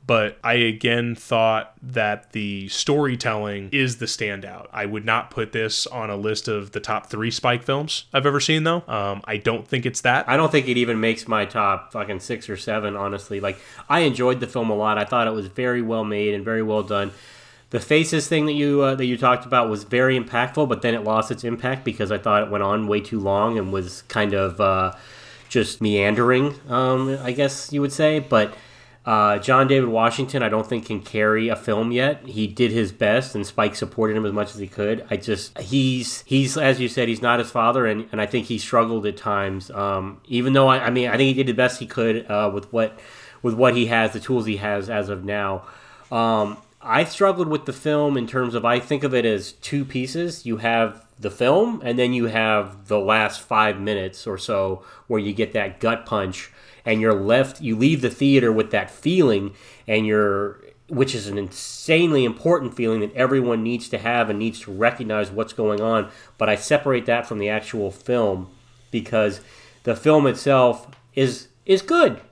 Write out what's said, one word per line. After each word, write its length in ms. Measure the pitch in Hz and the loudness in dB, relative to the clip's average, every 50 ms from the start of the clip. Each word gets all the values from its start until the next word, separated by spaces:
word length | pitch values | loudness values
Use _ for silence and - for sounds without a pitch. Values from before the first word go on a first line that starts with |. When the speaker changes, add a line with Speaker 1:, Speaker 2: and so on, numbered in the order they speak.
| - | 0
Speaker 1:
But 320 | - 120 110 107 104 - - - | 2 2 2 2 -2 -6 -6 -2
I, 100 | 117 120 | 0 2
again, 600 | 120 117 113 110 113 - 120 117 120 120 120 117 | 2 2 2 0 -2 -2 0 0 0 -2 -4 -6
thought 600 | - - - 123 113 113 113 110 110 - - _ _ - | -10 -6 -2 0 2 2 2 2 0 -4 -8 _ _ -16
that 480 | 127 123 117 107 107 107 104 - _ | -6 -4 -2 -2 -2 -4 -6 -8 _
the 360 | - 110 104 101 101 98 98 95 | -8 -6 -6 -6 -6 -8 -8 -8
storytelling 1000 | - - - - 143 151 147 135 123 120 - 123 110 107 104 104 101 101 98 98 | -6 -4 -2 0 0 0 0 0 -2 -2 -2 -4 -4 -2 -4 -6 -6 -8 -8 -4
is 260 | 139 143 131 127 120 | -2 0 0 0 -2
the 100 | 117 117 | -6 -6
standout. 600 | 107 - - 113 104 101 98 95 95 92 - - - - | -8 -6 -6 -6 -6 -6 -8 -12 -16 -16 -18 -18 -14 -8
I 120 | 107 104 | -8 -6
would 180 | 101 107 107 104 | -6 -6 -4 0
not 240 | 113 110 120 - - | 0 0 0 0 -4
put 220 | - - 113 110 | -6 -8 -6 -4
this 340 | - 113 110 110 - - - | -4 -4 -4 -2 -4 -4 -6
on 240 | - - 123 110 104 | -6 -8 -8 -8 -6
a 60 | 101 | -6
list 320 | 98 101 107 110 107 - | -4 -2 -4 -4 -4 -4
of 240 | - 107 104 98 101 | -4 -4 -4 -6 -8
the 80 | - 104 | -10 -10
top 280 | - - 110 104 - | -6 -4 -4 -4 -4
three 220 | - - 107 110 117 | -8 -6 -4 -4 -4
Spike 320 | 110 - - 123 123 120 123 | -4 0 0 0 0 0 0
films 420 | - 135 139 151 151 - - - _ | -2 -2 -2 -2 -4 -6 -8 -8 _
I've 140 | - 139 139 | -2 2 2
ever 140 | 143 139 143 | 2 2 2
seen, 240 | 139 - 156 156 156 | 2 2 2 2 2
though. 200 | 165 170 175 - | 0 0 -2 -4
Um, 340 | - 113 107 101 101 101 101 - | -4 -4 -2 -2 -2 -4 -6 -6
I 120 | - 107 | -6 -6
don't 300 | 104 - 117 117 107 113 | -2 0 -2 -2 -2 -4
think 180 | - - 131 120 | -4 -4 -2 -2
it's 160 | 127 117 - | -4 -6 0
that. 260 | - 127 120 139 - | 2 2 2 2 2
Speaker 2:
I 80 | - 127 | 2 2
don't 160 | 147 160 151 | 2 2 4
think 160 | 160 147 123 | 2 2 2
it 100 | 127 123 | 2 2
even 220 | 123 120 117 117 110 | 2 2 2 0 0
makes 280 | 110 113 113 113 - | 2 0 0 -2 -2
my 180 | 117 113 107 101 | -2 0 0 0
top 460 | 98 - 113 104 101 98 92 - - | -2 -2 0 0 2 0 -2 -4 -10
fucking 300 | - 113 101 101 101 92 | -8 -8 -6 -6 -6 -8
six 280 | - - 123 110 - - | -6 -8 -10 -10 -8 -10
or 80 | 101 | -10
seven, 380 | 92 - - 107 110 104 104 101 | -8 -6 -4 -4 -4 -4 -4 -6
honestly. 440 | 101 98 98 101 95 - - 104 98 | -4 -6 -6 -6 -8 -8 -8 -8 -4
Like, 200 | 101 98 92 - - - - - - | -4 -4 -6 -6 -14 -20 -20 -20 -4
I 120 | - 143 170 | 0 2 2
enjoyed 400 | 170 147 120 113 123 127 127 123 | 4 2 2 2 0 0 0 0
the 80 | 120 | -4
film 220 | 117 - 127 117 113 | -6 -4 -4 -2 -2
a 40 | 107 | 0
lot. 220 | 104 107 107 107 | 0 0 0 0
I 80 | 107 104 | 0 -2
thought 220 | - 131 120 113 | -2 0 0 0
it 60 | 110 110 | 0 -2
was 120 | 110 98 | -4 -6
very 340 | 95 - - 127 123 123 123 117 | -8 -6 -4 -2 -2 0 -2 -2
well 200 | 113 117 113 110 | -2 -2 -2 -2
made 300 | 107 104 104 104 104 104 | -2 -2 -2 0 0 -2
and 100 | 101 98 | -2 -4
very 200 | 113 113 110 110 | -2 -2 -2 0
well 180 | 107 107 107 | 0 0 -2
done. 300 | 101 98 104 101 101 98 95 - - - - - - - - - _ _ | 0 0 -2 -2 -2 -4 -6 -14 -20 -20 -20 -20 -20 -20 -20 -20 _ _
The 100 | - 117 | -6 -6
faces 480 | - - 151 156 160 160 165 156 143 | 0 2 2 2 2 2 0 -2 0
thing 200 | - 165 156 151 | 0 0 0 0
that 60 | 151 147 | 0 0
you, 280 | 147 147 143 143 143 | 0 2 2 4 4
uh, 140 | 139 135 135 | 4 2 2
that 100 | 131 131 | 0 0
you 100 | 123 123 | -2 0
talked 300 | 117 131 123 123 123 - | 2 4 2 2 2 0
about 240 | 123 135 123 117 110 | 0 2 2 2 2
was 140 | 107 104 101 | -2 -4 -4
very 360 | - 127 123 127 131 131 127 | -2 2 4 4 4 4 2
impactful, 480 | 113 - - 117 123 127 - 151 151 | -2 0 0 0 0 0 0 0 0
but 140 | 127 120 95 | 0 0 0
then 140 | - 120 113 | 0 0 0
it 80 | 117 104 | 0 0
lost 260 | 107 110 110 110 - | 0 0 0 0 -2
its 140 | 123 127 - | -6 -6 -4
impact 420 | 117 120 117 - 127 131 131 - | -6 -4 -2 -2 -4 -4 -2 -4
because 260 | 120 - - 107 92 | -6 -4 -2 -2 -2
I 60 | 107 | -2
thought 240 | 95 - 110 104 104 107 | -2 0 2 2 2 2
it 60 | 101 | 2
went 140 | 101 101 101 | -2 0 2
on 240 | 98 104 110 110 | 2 2 0 0
way 120 | 104 104 104 | 0 0 0
too 200 | 101 - 117 107 | 0 -2 -6 -2
long 400 | 98 98 98 101 104 117 113 110 | 0 0 2 2 2 2 0 -2
and 120 | 95 95 | -2 -2
was 300 | 98 98 92 90 - - - | -2 -4 -4 -6 -12 -16 -16
kind 300 | _ - 113 104 101 101 | _ -2 0 0 2 2
of, 260 | 98 98 92 82 95 | 0 0 -2 0 0
uh, 340 | 104 95 95 95 95 92 - - - - - - - - - - - - | 2 2 4 2 0 0 -2 -8 -18 -20 -20 -20 -20 -20 -20 -20 -18 -2
just 320 | - 123 104 - - - | 0 0 0 0 -2 -2
meandering, 720 | 113 107 104 101 101 104 107 113 120 120 127 127 135 147 139 - - | 0 2 2 4 4 2 2 4 4 4 4 4 2 0 -4 -8 -10
um, 500 | 139 120 127 131 127 131 131 131 135 135 139 | -4 -2 0 2 2 2 0 0 -2 -4 -4
I 100 | 131 127 | -4 -6
guess 400 | 123 135 143 135 139 - - - | -2 0 0 0 -2 -6 -10 -6
you 100 | 147 143 | -2 -2
would 120 | 143 139 139 | -2 -2 0
say. 260 | - 156 151 156 156 | 2 2 2 2 0
But, 360 | 135 - 123 110 104 107 - - - - - - - - - _ _ | -2 2 4 4 4 2 -2 -16 -20 -20 -20 -20 -20 -20 -20 _ _
uh, 340 | 120 110 107 104 104 104 101 | 0 4 4 4 4 2 2
John 280 | 98 - 131 131 139 | 2 4 4 6 6
David 220 | 131 139 135 127 117 | 6 4 4 4 2
Washington, 540 | 113 113 113 117 117 - 131 131 - 135 120 | 2 4 2 2 2 0 -6 -4 -2 -2 0
I 60 | 110 | 0
don't 180 | 107 110 110 | 0 -2 -2
think 180 | - 127 117 110 | -2 -4 -6 -4
can 160 | - 110 98 | -6 -8 -8
carry 460 | - - - 107 107 107 107 110 113 | -8 -6 -2 0 2 2 2 2 2
a 80 | 117 110 | 0 -2
film 360 | - - - 107 104 110 117 | -4 -2 -2 0 0 0 0
yet. 360 | 120 123 131 143 147 139 - | 0 2 2 0 0 -4 -8
He 180 | - 98 104 107 | -10 -4 -4 -4
did 240 | 98 92 - 123 117 | -4 0 0 0 2
his 200 | 107 117 110 92 | 2 0 -2 -2
best, 420 | 92 - 113 104 107 127 131 - - | -2 0 2 2 2 2 0 -2 -6
and 120 | 104 101 | -8 -8
Spike 300 | - - - 107 104 104 | -4 -2 0 0 0 -2
supported 400 | - 113 95 - - 110 110 107 | -4 -8 -8 -2 -2 0 0 0
him 100 | 110 110 | 0 -2
as 80 | 104 98 | -2 -2
much 180 | 104 104 - | -2 -4 -4
as 60 | - | -6
he 100 | 104 98 | -12 -12
could. 360 | 92 - - 104 104 113 113 - - | -10 -6 -4 -2 -2 -2 -4 -4 -6
I 80 | 107 | -6
just, 400 | 95 - 113 107 95 - - - | -6 -2 -4 -4 -4 -6 -12 -12
he's, 640 | - 92 92 127 139 131 131 127 127 120 - - - - | -14 -8 -2 0 2 2 2 0 -2 -4 -6 -8 -10 -4
he's, 300 | - 135 135 139 127 139 | 0 2 2 2 2 0
as 220 | 160 147 135 131 123 | 2 2 2 2 2
you 80 | 127 | 0
said, 200 | 117 - 135 120 | -4 -2 -2 -2
he's 140 | 117 113 104 | 0 -2 0
not 180 | 123 120 120 120 | 2 2 2 2
his 100 | 117 117 | 0 -2
father, 380 | - 120 113 117 120 131 120 | -2 2 2 4 4 4 2
and, 200 | 110 107 107 113 - | 2 0 -2 -6 -6
and 100 | - 107 | -4 -4
I 40 | 107 | -4
think 200 | 104 - 120 107 | -2 -2 -4 -2
he 100 | - 117 104 | -2 -6 -6
struggled 460 | - - - 117 117 113 113 113 101 | -4 0 2 2 2 2 0 -2 -2
at 100 | 104 98 | -2 -4
times. 540 | - - 110 104 101 98 95 95 95 95 - | -4 -4 -2 -2 0 0 -2 -4 -6 -10 -10
Um, 500 | - 101 101 101 98 95 95 98 98 - _ | -6 -4 -2 -2 -2 -4 -4 -8 -12 -16 _
even 260 | - 120 120 123 135 135 | -4 -2 0 2 4 6
though 140 | 139 135 | 6 6
I, 200 | 131 131 120 - | 6 4 4 2
I 20 | 117 | 0
mean, 160 | 123 127 123 120 | 0 0 0 0
I 80 | 104 | 2
think 100 | 120 139 | 2 2
he 60 | 135 131 | 2 2
did 140 | 131 135 | 2 0
the 60 | 131 113 | 0 2
best 260 | 110 127 123 123 - | 2 2 0 0 -4
he 80 | 123 | -10
could, 420 | 113 - - 113 113 110 117 - - | -8 -2 0 0 0 0 -2 -2 -2
uh, 220 | 104 104 107 104 98 | -2 0 0 0 -2
with 180 | 101 101 - 117 | -4 -8 -4 0
what, 260 | 113 113 110 - - - - - - - - - - | 0 0 0 -4 -12 -20 -20 -20 -20 -20 -20 -18 -4
with 120 | - 123 113 | -2 -2 2
what 200 | 113 131 127 120 | 4 4 4 6
he 120 | 123 117 | 4 2
has, 240 | 113 117 113 113 107 - | 2 2 2 2 2 0
the 60 | 110 | -6
tools 260 | - - 131 123 107 | -4 -2 -2 0 0
he 120 | 110 104 | -2 -4
has 320 | 98 101 107 104 101 95 107 | -4 -2 -2 -2 -2 -4 -4
as 180 | 113 104 101 98 | -4 -4 -4 -4
of 140 | 101 92 90 | -6 -8 -6
now. 400 | 98 104 104 101 98 98 92 - - - - - - - - - _ | -4 -4 -2 -2 -2 -4 -6 -8 -14 -20 -20 -20 -20 -20 -20 -12 _
Um, 460 | 123 117 117 113 113 107 104 104 104 - - _ _ _ | -2 0 2 2 2 2 2 0 -4 -12 -18 _ _ _
I 220 | - - 113 139 170 | -4 0 2 2 2
struggled 440 | 165 - - 196 196 185 175 175 | 0 0 2 2 2 2 2 -2
with 180 | 156 151 147 - | -2 -2 -4 -4
the 80 | - 135 | -8 -12
film 420 | - - 151 151 147 147 147 143 | -4 -2 0 0 2 2 2 0
in 120 | 127 120 | -2 -4
terms 260 | 113 131 131 127 120 117 | -2 -2 -2 -2 -2 -2
of, 100 | 120 104 | 0 2
I 160 | 117 120 127 | 2 2 0
think 240 | 127 - 151 139 143 | 0 -2 -2 -2 0
of 100 | 135 127 | 0 0
it 100 | 123 117 | 2 2
as 280 | 117 107 98 92 - - | 2 0 0 -4 -10 -16
two 320 | _ - - 143 143 135 | _ -10 -6 -4 -4 -4
pieces. 600 | 135 - 127 127 127 131 165 175 175 165 - - | -4 -4 -6 -6 -4 -4 -4 -6 -6 -6 -8 -6
You 120 | 120 113 | -6 -6
have 460 | 104 117 117 117 113 113 110 - - - _ _ - | -2 0 0 2 2 0 0 -2 -10 -20 _ _ -8
the 120 | 104 101 | -8 -8
film, 500 | - - 123 127 147 185 220 240 226 165 135 | -2 0 2 4 6 4 4 2 -2 -6 -4
and 140 | 123 120 | -2 0
then 160 | 123 123 123 127 | 0 0 0 2
you 120 | 123 117 | 0 -2
have 600 | 113 107 113 110 110 107 107 98 98 101 - - - | 0 0 0 2 2 2 0 0 -4 -10 -18 -6 -2
the 100 | 107 104 | -2 0
last 420 | 98 98 107 110 107 101 - - | 2 4 4 4 2 0 -2 -8
five 380 | - - - 110 107 107 101 95 | -6 0 2 2 2 2 0 -2
minutes 480 | 98 107 107 98 95 95 95 - - | -4 -4 -2 -2 -4 -6 -10 -10 -10
or 100 | 113 98 | -8 -8
so 460 | 92 - - 107 98 95 95 95 90 - - - - _ | -8 -4 -4 -2 -2 0 -2 -4 -6 -10 -20 -20 -20 _
where 120 | - 117 110 | -2 -2 -2
you 140 | 101 104 101 | 0 -2 -2
get 200 | 107 110 107 - | -2 -2 -2 0
that 260 | 110 101 98 87 - | -4 -4 -4 -6 -4
gut 260 | - 113 117 117 - | -2 -2 -2 -2 -4
punch, 460 | - 117 104 95 92 92 - - - - - - - - - _ | -4 -4 -2 -2 -4 -6 -10 -14 -18 -20 -20 -20 -20 -20 -10 _
and 160 | 113 110 107 | 0 0 2
you're 120 | 110 113 107 | 4 2 2
left, 480 | 98 98 104 117 131 131 131 - - | 2 4 4 4 4 4 0 -4 -8
you 140 | - 117 113 | -4 -2 0
leave 240 | 107 123 147 160 131 | 4 4 4 4 2
the 80 | 127 117 | 0 -2
theater 420 | - - 139 139 139 135 120 117 110 | -2 2 2 6 6 6 6 4 4
with 180 | 110 107 - | 2 2 2
that 180 | - 104 95 - | 0 -2 -2 -4
feeling, 640 | - - - 156 180 185 160 127 107 98 98 101 98 - - - - - _ | -12 -4 -2 2 4 4 6 6 4 2 0 -4 -10 -14 -20 -20 -20 -18 _
and 220 | - 107 110 110 | 0 0 2 2
you're, 540 | 107 107 104 104 101 98 98 101 101 - - - - - _ _ | 2 2 2 4 2 2 0 -2 -4 -8 -14 -20 -20 -20 _ _
which 260 | - 170 120 104 - - | -8 0 0 0 0 0
is 140 | 113 98 | -6 -8
an 100 | 104 101 | -6 -6
insanely 840 | 101 101 95 - - - - - - - - 165 165 175 165 147 139 127 | -6 -8 -8 -10 -12 -12 -12 -12 -10 -2 2 2 4 4 4 4 4 2
important 500 | 117 110 - - 165 175 165 135 120 - | 2 -2 -2 2 2 2 2 0 -6 -4
feeling 280 | - 120 113 110 110 | -2 -2 0 0 0
that 120 | 104 104 - | -2 -4 0
everyone 480 | 120 127 123 135 135 123 120 117 113 | 0 0 2 2 2 2 2 0 0
needs 280 | 110 117 120 117 117 - | 0 -2 -4 -4 -6 -6
to 80 | - | -8
have 320 | 104 101 117 120 120 113 107 | -4 -2 0 0 0 0 0
and 100 | 104 101 | 0 -2
needs 220 | 110 117 110 - | -2 -4 -4 -6
to 100 | - 107 | -14 -12
recognize 580 | 95 95 113 120 120 - 123 107 107 107 101 90 | -4 0 0 0 0 -2 -6 -4 -2 -2 -2 -4
what's 220 | 95 107 110 - | -4 -6 -6 -6
going 300 | - - 113 107 107 101 | -4 -2 0 0 0 0
on. 280 | 107 113 113 110 101 107 - - - - - | 0 0 0 0 -2 -4 -10 -20 -20 -20 -6
But 100 | - 110 | -2 0
I 80 | 107 104 | 0 0
separate 500 | - - - 151 147 - 143 127 123 117 | -2 2 2 0 2 2 2 0 0 0
that 220 | - 117 120 117 | 0 -2 -2 -2
from 100 | - 117 104 | -6 -6 -4
the 100 | 101 104 | -2 -2
actual 420 | 107 107 107 - - 113 104 95 | -2 -4 -6 -6 -6 -4 -4 -6
film 560 | 90 - - - 123 120 113 101 95 92 90 92 - - _ - - _ - _ | -6 -8 -4 -2 0 2 2 2 0 -2 -6 -12 -16 -20 _ -20 -20 _ -16 _
because 500 | - 117 - - 117 110 107 104 95 - - - - - - - _ _ _ | -6 -6 -4 -2 0 2 2 0 -2 -6 -16 -20 -20 -20 -20 -20 _ _ _
the 120 | 123 113 | -4 -4
film 300 | - - 151 156 151 143 | 0 4 4 6 6 4
itself 640 | 135 113 - - 143 139 131 127 123 113 - - - - _ _ _ _ | 4 0 0 0 2 6 6 6 6 4 0 -8 -20 -20 _ _ _ _
is, 360 | 139 135 127 - - - - _ _ _ | 0 0 0 0 -4 -12 -20 _ _ _
is 160 | - 190 190 | 2 2 2
good. 400 | - - 330 349 320 233 226 - - _ | 4 2 4 6 6 4 4 -2 -14 _